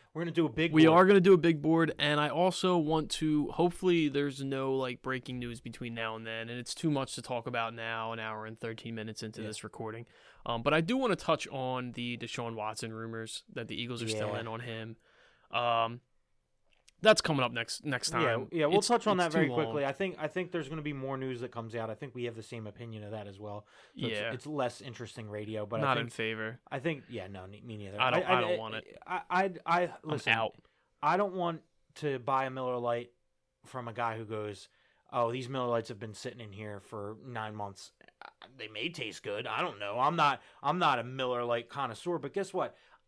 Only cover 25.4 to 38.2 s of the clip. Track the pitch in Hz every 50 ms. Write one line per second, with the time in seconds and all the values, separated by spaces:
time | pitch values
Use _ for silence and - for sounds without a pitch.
25.4 | 107 104 110 107 104 101 117 110 143 139 127 120 117 117 - - 113 110 113 110
26.4 | 110 110 120 - _ - 139 139 120 170 156 135 - - 123 104 92 98 98 92
27.4 | 92 95 101 104 - 120 110 107 101 95 98 104 127 127 - 170 180 - - -
28.4 | 113 - 180 - 110 110 110 110 - - - - - - 185 180 - - 175 180
29.4 | 196 196 175 160 - - 170 175 180 165 - - - 156 160 123 - - 113 110
30.4 | - 98 - - _ _ _ _ _ _ _ _ - 151 170 185 208 196 180 185
31.4 | 175 170 165 156 - _ _ _ _ _ _ - 156 147 135 127 120 143 135 131
32.4 | 135 131 131 131 131 127 123 123 120 120 120 117 120 - _ _ _ _ _ _
33.4 | _ _ _ _ - - - 127 120 117 113 123 117 113 110 113 113 104 110 107
34.4 | 107 104 101 - - - _ _ _ _ _ _ _ _ - 127 120 117 120 131
35.4 | 123 120 139 135 123 120 120 117 110 - 123 101 113 110 107 - - 127 117 123
36.4 | 113 104 98 104 107 107 104 98 - - 120 107 101 104 110 110 - 131 120 113
37.4 | 110 107 107 107 104 101 98 - - - _ _ - - _ _